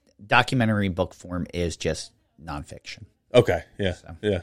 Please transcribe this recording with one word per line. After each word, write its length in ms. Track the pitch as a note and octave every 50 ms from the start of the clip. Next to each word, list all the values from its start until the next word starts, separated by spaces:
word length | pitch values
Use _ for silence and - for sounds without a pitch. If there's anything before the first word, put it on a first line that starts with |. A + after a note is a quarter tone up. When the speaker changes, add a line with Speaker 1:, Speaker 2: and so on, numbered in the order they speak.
| _ _ _ _ G2+
Speaker 1:
documentary 600 | - A#2+ B2 B2+ - C3+ B2+ A2+ A2 G#2+ G#2 G2+ F#2+
book 240 | E2+ F#2+ F2+ - -
form 320 | - - F2 F2+ F2 D#2 - -
is 220 | F2 F2 E2 -
just 340 | - - D#2+ D#2+ - - - _ _ _ _ _ - D#2
nonfiction. 600 | D#2+ D2 D2 - - - - - - - - - - _ _ _ _ -
Speaker 2:
Okay, 280 | B2 - G#2 F2 F2 - - -
yeah, 160 | - G2 F2+ E2+
Speaker 1:
So. 220 | - - - F2 -
Speaker 2:
yeah. 180 | G#2+ G#2 F#2+ -